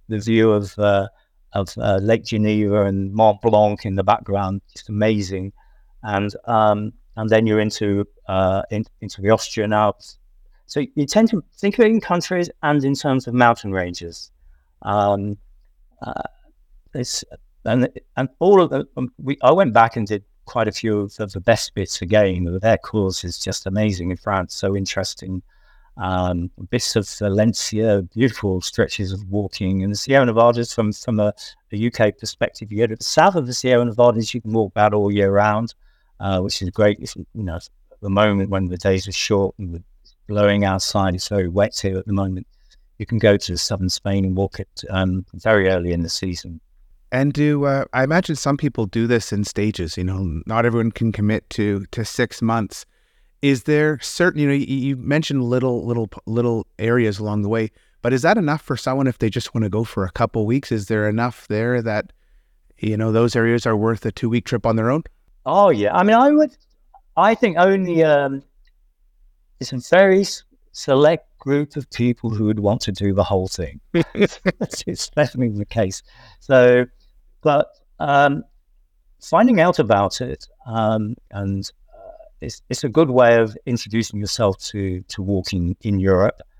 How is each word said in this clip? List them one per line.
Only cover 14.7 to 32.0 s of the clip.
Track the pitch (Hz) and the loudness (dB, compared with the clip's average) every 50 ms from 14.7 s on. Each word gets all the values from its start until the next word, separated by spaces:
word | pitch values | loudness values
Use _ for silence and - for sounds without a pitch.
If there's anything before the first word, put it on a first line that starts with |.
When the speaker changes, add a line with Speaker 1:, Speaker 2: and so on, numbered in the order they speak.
| _ _ - | _ _ -6
Speaker 1:
Um, | 101 101 104 101 101 101 98 98 104 104 - - - _ _ _ _ _ _ _ _ _ _ | -2 0 2 2 2 0 0 -2 -6 -8 -10 -14 -20 _ _ _ _ _ _ _ _ _ _
uh, | - - - - - - - _ _ _ _ _ _ _ _ - _ _ - | -14 -12 -10 -10 -12 -12 -14 _ _ _ _ _ _ _ _ -20 _ _ -10
it's, | 139 123 - - - - - - - _ _ _ _ - | -8 -8 -6 -8 -10 -10 -12 -18 -20 _ _ _ _ -4
and, | - 110 127 123 131 - - - _ _ | -2 0 0 0 0 -4 -8 -18 _ _
and | - 131 135 - _ | -6 -6 -6 -4 _
all | 170 185 202 190 | 4 6 6 6
of | 175 151 | 6 4
the, | 131 135 147 - _ - | 0 -4 -6 -6 _ -8
um, | 131 123 - - | -8 -8 -10 -10
we, | - 127 143 - | -8 -6 -4 2
I | - 127 | 4 4
went | 156 185 196 143 107 | 4 4 4 4 4
back | 120 117 113 - | 4 4 4 2
and | - 107 | -2 -4
did | 101 107 101 98 _ _ _ _ | -2 -4 -4 -6 _ _ _ _
quite | - - 123 110 107 | -8 -4 -2 -2 -2
a | |
few | 101 - - 113 107 104 | -2 -4 -2 -2 -2 -2
of | 101 98 - | -2 -4 -6
the, | - 110 | -8 -10
the | 98 - 95 | -8 -8 -2
best | 90 - 113 - - - - | 2 2 2 2 0 -6 -6
bits | - 95 - - - | -6 -6 -6 -6 -8
again. | - 85 104 107 107 95 92 90 90 85 87 92 | -4 2 4 4 4 4 2 0 -2 -2 -4 0
Their | 98 113 110 - | 2 2 2 2
course | - - - 110 98 95 90 - - | 0 -4 -2 0 0 0 -2 -6 -8
is | 87 85 - | -10 -10 -8
just | - 92 92 - - | -8 -8 -8 -6 -6
amazing | 113 95 104 107 107 98 92 87 90 | -4 -2 0 0 0 0 -2 -4 -6
in | 92 - | -6 -6
France, | - 110 101 95 90 - - | -4 -2 -2 -2 -2 -4 -8
so | - - 98 98 | -6 -4 -2 -2
interesting. | 101 98 - - 98 92 - - - - 92 92 92 - _ _ _ _ _ _ _ _ _ _ - | -2 -4 -4 -4 -6 -6 -6 -8 -12 -10 -10 -10 -10 -10 _ _ _ _ _ _ _ _ _ _ -10
Um, | 98 95 92 92 92 90 90 87 85 87 - - 92 - | -6 -4 -2 -2 -2 -2 -2 -4 -4 -8 -10 -14 -10 -6
bits | - 123 - - - | -4 -4 -4 -2 -2
of | 110 101 - | -4 -4 -4
Valencia, | - - 104 104 98 104 107 117 98 - - - - 107 110 113 104 101 92 87 - | -6 -6 -4 -2 0 2 2 2 0 -2 -6 -6 -2 0 2 2 2 2 0 -4 -2
beautiful | 110 123 127 107 - - 101 92 92 | 0 0 0 0 -2 -2 -2 -2 -2
stretches | - - - - 110 - - - 104 92 | -4 -4 -2 -2 -2 -2 -2 -6 -6 -6
of | 95 95 104 95 | -6 -8 -8 -6
walking. | 98 104 104 92 - - 104 92 95 95 | -4 -4 -4 -6 -6 -6 -4 -2 -2 0
In | 95 101 | -2 -2
the | 101 | -4
Sierra | 101 - - 135 139 135 | -4 -2 2 4 4 4
Nevadas, | 120 110 113 117 120 117 117 117 - - | 4 4 6 6 6 4 2 -2 -4 -2
from, | - 110 107 104 | -2 -2 -2 -2
from | - - - 113 107 | -4 -6 -4 -2 0
a, | 104 104 - - - - - _ _ _ | 0 0 -2 -4 -12 -20 -20 _ _ _
a | - 104 | -6 -4
U | 110 120 | -2 -2
K | - - | 0 2